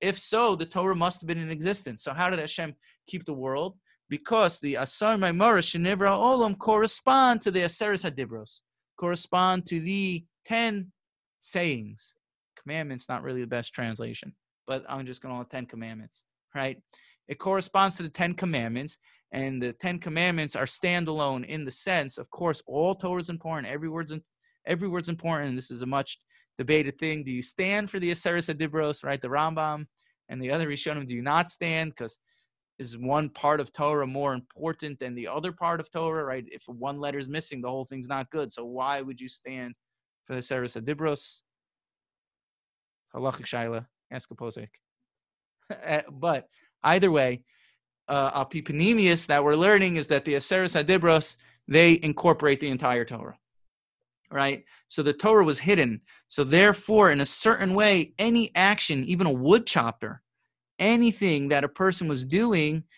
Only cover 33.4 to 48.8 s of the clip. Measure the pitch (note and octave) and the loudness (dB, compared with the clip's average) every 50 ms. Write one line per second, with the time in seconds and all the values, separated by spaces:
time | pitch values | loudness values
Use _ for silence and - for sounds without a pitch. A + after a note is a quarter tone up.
33.4 | - D3 D3+ D3 C3+ - - - D3 D3 D3+ D3 C#3 C3 C3 C#3 C#3+ C#3 C3 B2 | 0 2 2 2 0 -4 -4 -2 -2 0 0 0 -2 -2 -4 -4 -2 -2 -2 -4
34.4 | B2+ _ - - D#3 E3 D#3+ - D#3 D3 C#3 - B2+ B2 B2 A#2+ A2+ - C3 D#3 | -8 _ -12 -8 -8 -8 -6 -6 -10 -12 -10 -10 -10 -10 -10 -10 -8 -8 -6 -6
35.4 | D#3+ F#3 E3+ - F3 E3+ E3+ D#3+ D#3 - - D#3+ E3 D#3+ D#3+ D#3+ D3 C3+ C3 C3 | -6 -6 -6 -4 -2 -2 -2 -2 -6 -8 -6 -4 -4 -2 -2 -4 -4 -6 -6 -8
36.4 | B2 - - - _ B2 B2 A#2 B2 C#3 C#3+ C#3+ C#3+ C#3+ C#3 C#3+ C3+ C3+ D3 D#3+ | -8 -12 -16 -18 _ -16 -12 -10 -8 -8 -8 -6 -6 -6 -6 -6 -8 -8 -8 -8
37.4 | D3+ - D3 B2+ A#2+ B2+ C3 C3+ B2+ - C3+ C3 B2 B2 C#3 C3+ C3 - - D#3 | -8 -10 -10 -10 -8 -8 -6 -8 -8 -10 -12 -12 -10 -8 -6 -6 -6 -6 -6 -6
38.4 | C#3+ A2 - A#2+ A#2+ A#2+ B2 B2+ C3 C#3 C#3+ C#3 C3+ C3+ B2+ B2 B2+ B2 - - | -6 -6 -8 -12 -12 -10 -6 -6 -4 -2 -4 -4 -6 -8 -12 -14 -14 -14 -14 -14
39.4 | - C3 C3 B2+ B2 B2 A#2+ _ _ _ _ _ _ _ _ _ _ - C3+ B2+ | -14 -14 -12 -12 -12 -14 -14 _ _ _ _ _ _ _ _ _ _ -10 -8 -8
40.4 | B2 - C3+ B2+ B2 A#2+ - A2+ A2+ C#3 D3+ D3 D#3+ D#3 D3 - - - - - | -6 -4 -4 -4 -4 -4 -8 -8 -6 -6 -4 -2 -2 -2 -2 -4 -6 -12 -16 -18
41.4 | _ _ _ _ _ _ _ _ _ _ _ _ _ _ _ _ _ _ _ _ | _ _ _ _ _ _ _ _ _ _ _ _ _ _ _ _ _ _ _ _
42.4 | _ _ _ _ _ _ _ _ _ _ _ _ _ _ - B2 B2+ C3+ B2+ - | _ _ _ _ _ _ _ _ _ _ _ _ _ _ -10 -6 -6 -6 -6 -6
43.4 | B2+ - - A#2+ A#2 A#2 A2+ A2+ B2 - _ _ _ - B2 B2+ - - A#2 - | -8 -10 -8 -6 -6 -6 -6 -8 -10 -14 _ _ _ -16 -16 -14 -14 -16 -16 -14
44.4 | B2 A#2 A2 A#2+ A2 - _ _ _ _ _ _ _ _ _ _ _ _ _ _ | -12 -12 -12 -14 -16 -20 _ _ _ _ _ _ _ _ _ _ _ _ _ _
45.4 | _ _ _ _ _ - G3+ - - D#3+ D3+ D3+ - - C#3+ C3 D#3+ E3+ D3+ B2+ | _ _ _ _ _ -16 -16 -10 -6 -2 -2 -2 -2 -6 -8 -4 -2 0 0 -2
46.4 | - _ _ _ _ _ _ _ - D3 F3 F#3 G3 F#3 D#3+ C#3+ C3 B2+ B2 B2+ | -4 _ _ _ _ _ _ _ 2 4 4 6 6 4 4 4 4 2 0 -4
47.4 | _ _ _ _ _ _ _ _ _ _ _ _ _ - C#3+ C#3+ C3+ C3+ - C#3 | _ _ _ _ _ _ _ _ _ _ _ _ _ -4 -2 0 0 0 0 -2
48.4 | C3 - - D#3 D3 - C#3+ D3+ | -4 -4 -6 -8 -6 -4 -2 2